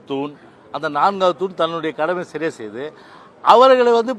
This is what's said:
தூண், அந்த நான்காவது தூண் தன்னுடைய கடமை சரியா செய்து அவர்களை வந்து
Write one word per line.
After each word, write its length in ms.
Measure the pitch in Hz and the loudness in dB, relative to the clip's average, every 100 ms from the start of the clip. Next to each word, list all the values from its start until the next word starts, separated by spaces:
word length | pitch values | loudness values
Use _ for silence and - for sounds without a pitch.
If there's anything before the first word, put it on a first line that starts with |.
| - | -8
தூண், 220 | 139 147 147 - - - | -8 -8 -12 -20 -20 -14
அந்த 180 | 139 156 | -10 -6
நான்காவது 480 | 143 175 196 185 175 | 0 0 2 0 0
தூண் 220 | 190 175 | -6 -4
தன்னுடைய 340 | 165 170 156 151 | -4 -4 -6 -4
கடமை 280 | 156 180 | -4 -4
சரியா 260 | 170 151 160 | -8 -8 -8
செய்து 360 | - 107 107 147 - - - - _ | -8 -12 -12 -14 -16 -20 -20 -20 _
அவர்களை 500 | 123 214 262 254 240 | 4 6 6 6 4
வந்து 240 | 233 233 | 2 0